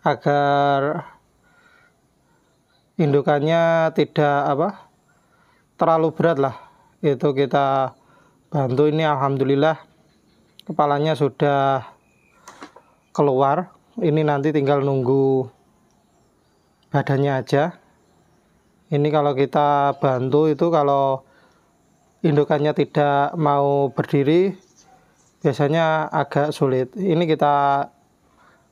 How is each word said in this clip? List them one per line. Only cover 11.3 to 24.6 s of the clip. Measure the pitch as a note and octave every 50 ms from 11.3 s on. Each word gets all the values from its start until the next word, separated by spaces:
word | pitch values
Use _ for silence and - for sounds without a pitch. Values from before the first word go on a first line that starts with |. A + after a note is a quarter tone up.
| - - D3 C#3+ C#3+ C#3 C3+ C#3 C3+ B2+ - - - _ _ _ _ _ _ _ _ _ _ - - - - - _ - - _ _ _ _ _
keluar. | - - D3 C#3+ C3 B2+ C#3 C3+ C#3+ E3+ F3 - - _ _ _ _
Ini | A#3 F3+ D#3+ D3 D#3 D3+ D3
nanti | C#3+ C#3 C#3 D#3
tinggal | D3+ D3+ C#3 C3+ D3 C#3+ C3+
nunggu | C#3 C3+ C3+ B2 B2 C3+ C3+ C3+ C3+ C3+ C3 B2 A2+ - _ _ _ _ _ _ _ _ _ _ _ _ _ _ _ _ _ _ _ _ _ _ _ _ _ _ _
badannya | - C#3+ C3+ - C#3 C3+ C#3+ C#3+ C3+ C3
aja. | B2+ - D3 C#3 D3+ F3 - - _ _ _ _ _ _ _ _ _ _ _ _ _ _ _ _ _ _ _ _ _ _
Ini | D#3+ C#3+ D3 D3+
kalau | D3+ D3+ C#3+ D3
kita | C3+ C3 C#3 C3 - D3+ D3 D3 D3 C#3+ C#3+ C#3+ C#3 - -
bantu | C#3 C3 B2 C3 C3 C#3+ D3 D#3 D#3
itu, | D3 C#3 F3 E3+
kalau | E3 D3+ C#3+ C#3+ C#3 C#3 C#3 C3+ C3+ C3 - _ _ _ _ _ _ _ _ _ _ _ _ _ _ _ _ _ _ _
indukannya | - E3 D3 D3 C#3+ - D#3 C#3 D3 D3+ D3
tidak | - C#3+ - - - D3 C#3+ C#3+ C#3 C#3+ D3 - E3+
mau | D3+ C#3+ C#3+ C#3+ C#3+ C#3+ C#3 C#3 C#3 B2+ -
berdiri, | - D3 - - C#3+ C3+ C#3+ D#3+ F3 F#3+ G3 F#3+ -